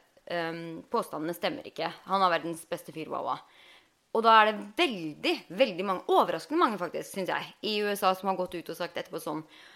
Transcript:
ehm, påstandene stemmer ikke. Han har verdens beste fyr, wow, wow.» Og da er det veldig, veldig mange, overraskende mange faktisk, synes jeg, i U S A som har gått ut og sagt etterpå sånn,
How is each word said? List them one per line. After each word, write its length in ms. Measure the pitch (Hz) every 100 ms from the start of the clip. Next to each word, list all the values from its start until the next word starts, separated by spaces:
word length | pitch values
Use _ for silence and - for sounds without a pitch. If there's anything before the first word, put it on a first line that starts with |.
| _ _ -
ehm, 560 | 170 165 165 165 165 -
påstandene 420 | 233 - 151 156 170
stemmer 280 | 190 - -
ikke. 220 | - 165 - -
Han 160 | 196
har 100 | 185
verdens 340 | 165 170 160 -
beste 260 | 170 -
fyr, 140 | 160 151
wow, 160 | 139
wow.» 160 | 139 139 - - - - _ _ _ 220
Og 60 |
da 100 | 226 220
er 80 | 214
det 240 | 208 208 -
veldig, 680 | 339 202 156 151 214 285 -
veldig 360 | 180 247 165 196
mange, 180 | 185 -
overraskende 540 | 359 190 165 - 320
mange 180 | 311 202
faktisk, 360 | 170 156 156 202
synes 140 | 175
jeg, 260 | 156 180 -
i 160 | 208 208
U 60 | 208
S 160 | 202
A 100 | 190
som 160 | 190 196
har 60 | 185
gått 160 | 180 175
ut 140 | 156
og 60 | 165
sagt 180 | 170 -
etterpå 240 | - 165
sånn, 240 | 160 156 156 - -